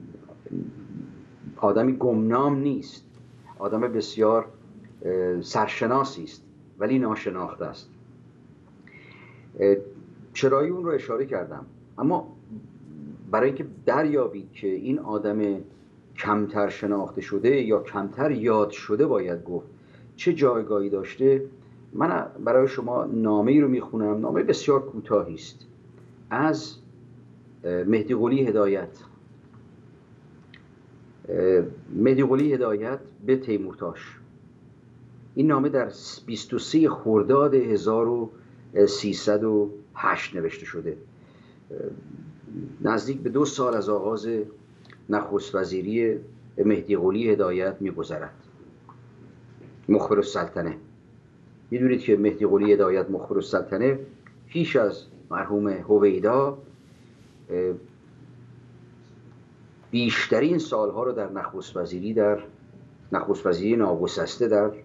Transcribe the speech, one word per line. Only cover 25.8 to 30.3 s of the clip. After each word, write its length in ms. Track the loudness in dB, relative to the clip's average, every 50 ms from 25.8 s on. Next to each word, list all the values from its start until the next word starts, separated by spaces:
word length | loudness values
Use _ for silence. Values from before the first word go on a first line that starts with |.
| -20 -20 -20 -20 -20 -20 -20 -20 -10 -6
از، 460 | -2 0 0 0 0 -2 -6 -12 -16 -18 -20 -20 -20 -20 -20 -20 -20 -20 -20 -20 -20 -20 -20 -20 -16 -8 -6
اه، 200 | -2 -2 0 2
مهدی 300 | 2 2 2 2 0 0
قلی 300 | 0 2 2 2 2 2
هدایت. 540 | 2 2 2 4 4 2 0 -2 -8 -14 -20 -20 -20 -20 -20 -20 -20 -20 -20 -20 -20 -20 -20 -20 -20 -20 -20 -20 -20 -20 -20 -20 -20 -20 -20 -20 -20